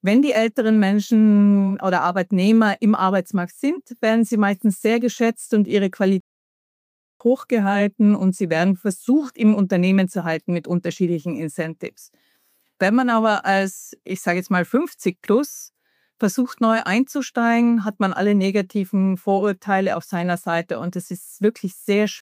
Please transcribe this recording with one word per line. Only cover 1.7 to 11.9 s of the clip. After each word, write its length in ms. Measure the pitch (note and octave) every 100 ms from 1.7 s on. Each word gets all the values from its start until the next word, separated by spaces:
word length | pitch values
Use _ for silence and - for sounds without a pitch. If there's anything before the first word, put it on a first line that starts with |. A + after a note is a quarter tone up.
| G3
oder 220 | F#3+ F3+
Arbeitnehmer 800 | E3 F3+ F3+ F#3+ F#3+ A3+ A3 G3
im 140 | A3
Arbeitsmarkt 640 | G#3+ F#3+ G3 F3+ G3 F3 -
sind, 380 | C4+ F4 - A#3
werden 220 | A3 A3+
sie 120 | A3+ A3+
meistens 440 | G3+ G3+ A3 F#3
sehr 200 | G#3 A#3
geschätzt 540 | A#3+ - A3+ A3+ -
und 120 | A3 G3+
ihre 240 | G3+ G3
Qualität 320 | - F#3+ F#3+ - _ _ _ _ _ _ _ _ _
hochgehalten 920 | A#3 C4 - A#3+ G3 G3+ G#3 - G#3
und 220 | G#3 F#3 F#3
sie 120 | F3+
werden 280 | D#3+ F3+ F#3
versucht, 600 | G#3 F#3+ - C#4 C#4+ -
im 200 | G#3+ G#3
Unternehmen 520 | F#3+ F#3 F3+ F#3+ F#3
zu 140 | -
halten 300 | E3 D#3+ -
mit 160 | F3 D#3
unterschiedlichen 680 | F3 F3 F3+ F3+ E3+ D#3+
Incentives. 760 | D3+ D#3 - D#3+ D#3+ -